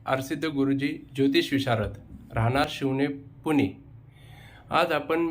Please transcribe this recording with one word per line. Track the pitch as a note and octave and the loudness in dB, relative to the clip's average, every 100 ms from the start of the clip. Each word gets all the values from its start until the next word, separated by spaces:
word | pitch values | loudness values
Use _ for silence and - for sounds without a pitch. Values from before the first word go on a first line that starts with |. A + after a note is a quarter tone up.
| - | -2
आरसिद्ध | C3+ C3 D#3 D#3+ | -2 -2 -4 -2
गुरुजी, | C#3 C3+ C#3 C#3+ D#3 - C3 | 0 0 2 -2 -6 -8 0
ज्योतिष | C#3 E3 - | 2 2 2
विशारद, | C3+ B2+ A2 G2 - - - - A#2 | 0 0 0 -2 -6 -14 -18 -8 0
राहणार | A2+ C3+ D3+ | 2 2 0
शिवणे, | - C#3 C3 C#3+ - - - | -2 -2 0 0 -2 -12 -8
पुणे. | D#3 D3 G#2+ - - - - - - - - - - | 0 2 2 -2 -16 -20 -20 -20 -20 -20 -20 -20 -2
आज | D3+ F3 | 0 2
आपण | D3+ C#3+ E3 E3 | 0 0 0 0